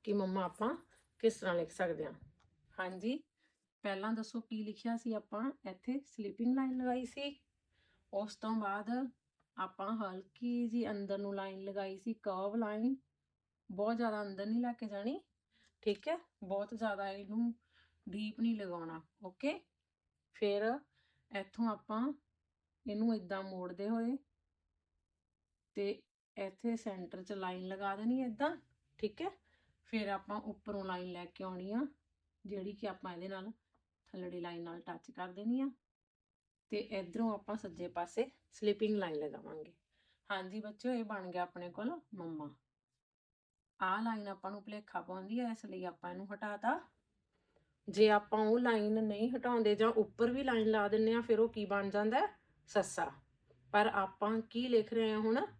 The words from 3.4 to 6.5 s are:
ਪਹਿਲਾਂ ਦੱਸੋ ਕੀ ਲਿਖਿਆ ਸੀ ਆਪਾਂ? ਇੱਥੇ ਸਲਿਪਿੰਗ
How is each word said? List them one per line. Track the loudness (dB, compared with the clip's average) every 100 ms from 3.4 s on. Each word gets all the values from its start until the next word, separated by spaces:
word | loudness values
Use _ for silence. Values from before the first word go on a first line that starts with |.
| _ _ _ _
ਪਹਿਲਾਂ | -4 -2 0
ਦੱਸੋ | -2 -2 -6
ਕੀ | -6 -6
ਲਿਖਿਆ | -6 -4 -2 -2
ਸੀ | -2
ਆਪਾਂ? | -4 -4 -4 -4 -4 -10
ਇੱਥੇ | -8 -4 -4 -4
ਸਲਿਪਿੰਗ | -8 -6 0 2